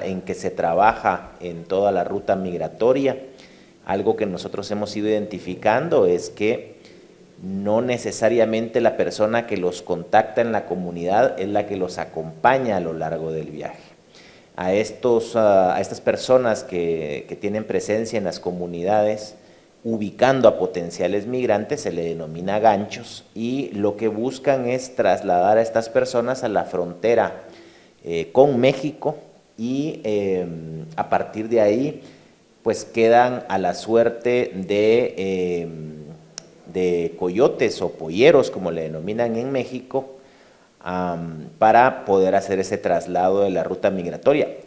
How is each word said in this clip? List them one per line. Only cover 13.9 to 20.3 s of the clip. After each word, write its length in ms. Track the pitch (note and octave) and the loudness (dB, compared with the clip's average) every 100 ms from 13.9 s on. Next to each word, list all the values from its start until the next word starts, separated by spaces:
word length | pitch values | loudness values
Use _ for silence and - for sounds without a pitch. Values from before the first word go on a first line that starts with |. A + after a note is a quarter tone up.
| - _ - - - _ - | -20 _ -20 -20 -20 _ -6
A 160 | F2+ | 0
estos, 640 | G2+ A2 - B2+ A#2 A2+ A#2+ | 0 0 -2 2 2 2 2
ah, 400 | G#2+ G2 F#2 E2 | 6 6 4 2
a 60 | |
estas 180 | G2 A#2 | -4 -2
personas 640 | - - - B2+ B2 G#2 | -2 -2 4 4 4 -2
que, 640 | - F2+ E2+ E2 D2+ C#2+ - | -2 -2 0 -2 -4 -8 -10
que 80 | F2 | -6
tienen 280 | G2+ G#2+ | -4 -4
presencia 560 | A2 F#2+ - G#2+ D#3+ A2 | -2 -4 0 -2 -2 -4
en 60 | F#2+ | -4
las 140 | - | -6
comunidades, 960 | F2+ F2+ F2 E2+ F2+ G#2+ G#2+ G#2+ - - - - _ _ | -8 -6 -6 -4 0 2 2 0 -8 -18 -20 -20 _ _
ubicando 640 | A#2 A2+ G#2 - B2 | -6 -4 -6 2 2